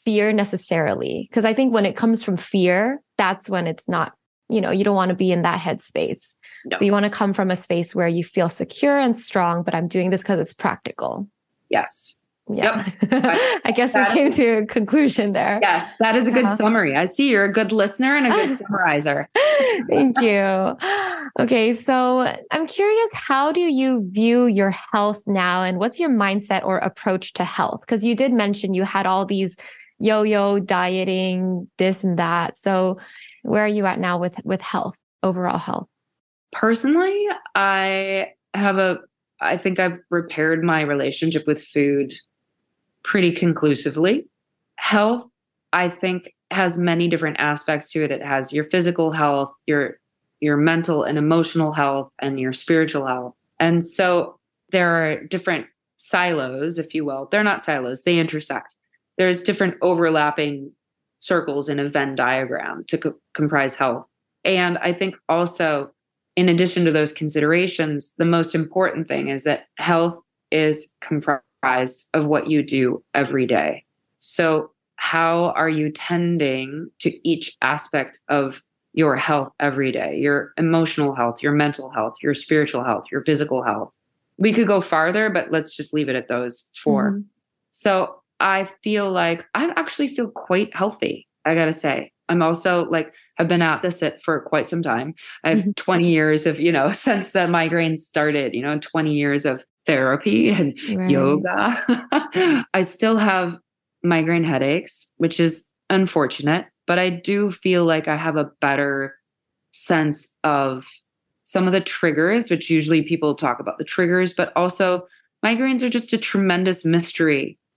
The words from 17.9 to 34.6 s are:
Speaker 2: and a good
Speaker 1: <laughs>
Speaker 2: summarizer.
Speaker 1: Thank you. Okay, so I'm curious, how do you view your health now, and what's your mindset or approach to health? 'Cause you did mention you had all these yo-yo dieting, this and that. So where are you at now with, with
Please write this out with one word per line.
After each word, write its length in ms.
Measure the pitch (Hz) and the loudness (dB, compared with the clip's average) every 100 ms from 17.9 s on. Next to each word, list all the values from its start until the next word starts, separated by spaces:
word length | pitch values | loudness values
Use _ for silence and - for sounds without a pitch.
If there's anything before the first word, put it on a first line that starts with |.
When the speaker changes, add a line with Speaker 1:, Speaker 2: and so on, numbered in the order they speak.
| - 262 285 | 0 0 2
Speaker 2:
and 120 | 254 | 2
a 20 | |
good 300 | 415 294 254 | 2 2 -2
Speaker 1:
<laughs> 0 | |
Speaker 2:
summarizer. 640 | 208 196 175 147 147 143 - 466 605 587 523 392 233 | -4 0 2 2 0 -2 -2 0 2 2 2 0 0
Speaker 1:
Thank 320 | 294 269 247 | 2 2 4
you. 560 | 233 202 196 190 190 262 381 403 370 339 285 - | 2 4 2 2 0 -2 -2 -2 -4 -6 -6 -2
Okay, 340 | 233 240 220 | 2 2 2
so 580 | 226 - 254 254 254 247 - - | 0 0 2 2 2 0 -4 -4
I'm 160 | 311 320 | -4 -2
curious, 420 | - 403 440 453 | 0 2 2 0
how 380 | - - 269 294 | -2 -2 2 2
do 100 | 330 | 2
you 440 | 339 262 262 247 185 | 2 2 2 0 0
view 340 | 202 233 240 247 | 2 4 6 4
your 240 | 202 196 | 4 2
health 540 | - - 214 208 208 208 | 0 -4 0 0 -2 -2
now, 380 | 190 180 180 | 0 2 2
and 160 | 185 180 | 0 0
what's 200 | 226 294 | -2 0
your 120 | 330 | 0
mindset 520 | 226 196 202 202 190 | 2 2 0 -2 -2
or 140 | - 185 | 0 -2
approach 560 | 185 - 208 185 - | -2 -2 -2 -2 -4
to 100 | - | -6
health? 380 | 175 - - - - | -4 -2 -4 -4 -4
'Cause 160 | 220 | 0
you 100 | 226 226 | 0 2
did 160 | 269 | 2
mention 440 | 233 202 202 190 185 | 2 2 0 -2 -2
you 80 | |
had 240 | 196 196 185 | 0 0 0
all 180 | 190 196 | 0 0
these 320 | 196 190 - - - - - | -2 -2 -6 -18 -20 -20 -2
yo-yo 640 | 214 214 214 208 202 202 | 0 2 2 2 2 0
dieting, 1080 | 190 185 180 185 185 185 185 185 185 180 - - | 0 0 0 0 0 0 0 0 -2 -4 -6 -2
this 260 | 185 190 | 0 0
and 160 | 190 170 | 0 0
that. 380 | 165 170 - - | 0 0 -2 -4
So 400 | 196 185 185 185 - - - - | 0 0 0 -2 -10 -20 -20 -12
where 200 | - 208 | -2 0
are 40 | 214 | 2
you 180 | 208 196 | 0 0
at 120 | - | -2
now 220 | 180 175 | -2 -2
with, 160 | 180 - - | -4 -6 -4
with 160 | 185 | -4